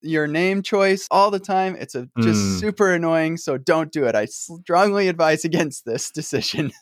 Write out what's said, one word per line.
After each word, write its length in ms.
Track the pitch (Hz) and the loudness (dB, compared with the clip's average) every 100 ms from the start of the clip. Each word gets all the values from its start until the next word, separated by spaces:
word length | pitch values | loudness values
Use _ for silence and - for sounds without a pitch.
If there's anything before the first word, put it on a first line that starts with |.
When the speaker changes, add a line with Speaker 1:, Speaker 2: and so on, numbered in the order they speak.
Speaker 1:
your 240 | 151 156 147 | -2 -2 0
name 360 | 156 185 196 | 0 0 0
choice 440 | 185 202 196 190 - | 0 2 4 2 2
all 200 | 190 208 | 4 4
the 80 | 196 | 2
time. 360 | 196 190 190 180 | -2 0 0 -4
It's 160 | 127 | -8
a, 140 | 131 127 120 | -10 -8 0
just 180 | 113 107 | 2 2
Speaker 2:
Mm. 220 | 98 92 | 0 -2
Speaker 1:
super 320 | 214 202 196 | -2 2 2
annoying, 440 | 175 165 165 160 165 | 2 2 2 0 -2
so 220 | - 135 | -4 -4
don't 340 | 135 160 156 | -2 -4 -2
do 120 | 156 | -2
it. 100 | 123 | 0
I 100 | 110 110 | 0 -2
strongly 840 | - - 170 - 175 208 202 185 | -8 -14 -12 0 2 2 2 0
advise 360 | 170 160 156 | 2 2 2
against 400 | 170 170 156 - | 0 -2 -2 -6
this 260 | 120 117 - | -6 -6 -6
decision." 600 | 156 - - - - 143 - | -10 -6 -4 -4 -4 -6 -4